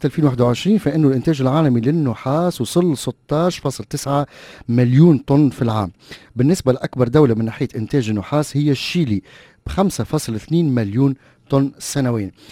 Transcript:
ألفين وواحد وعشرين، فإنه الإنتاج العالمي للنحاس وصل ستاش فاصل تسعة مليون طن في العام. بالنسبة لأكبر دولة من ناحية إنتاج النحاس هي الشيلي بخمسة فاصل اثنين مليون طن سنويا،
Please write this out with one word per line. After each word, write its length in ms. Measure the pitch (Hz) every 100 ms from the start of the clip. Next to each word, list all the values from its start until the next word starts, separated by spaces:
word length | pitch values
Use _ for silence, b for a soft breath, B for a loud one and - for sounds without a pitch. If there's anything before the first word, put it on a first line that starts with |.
| 143
ألفين 180 | -
وواحد 180 | 151 123
وعشرين، 360 | 120 117 180 214
فإنه 300 | 143 156 143
الإنتاج 340 | 131 160 139
العالمي 400 | 131 151 151 120
للنحاس 800 | 123 165 135 107 131 151 180 -
وصل 360 | 113 175 175 131
ستاش 600 | 131 - - 147 180 -
فاصل 260 | 139 -
تسعة 440 | 107 147 135 143 139 B B B B
مليون 480 | 120 123 131 170 143
طن 320 | - 143 139
في 120 | -
العام. 300 | 120 110 90 - B B B 113
بالنسبة 360 | 135 190 127
لأكبر 340 | 131 135 123 120
دولة 280 | 147 135 110
من 100 | 110
ناحية 240 | - 127 117
إنتاج 340 | 110 143 110
النحاس 480 | 104 - 147 147 143
هي 140 | 147
الشيلي 500 | 135 - 180 135 101 B B B B -
بخمسة 380 | - 196 -
فاصل 320 | 110 151 - 110
اثنين 400 | - 165 156 123
مليون 400 | 104 113 139 135 b b -
طن 220 | 139 139 -
سنويا، 520 | - 143 127 113 95 - B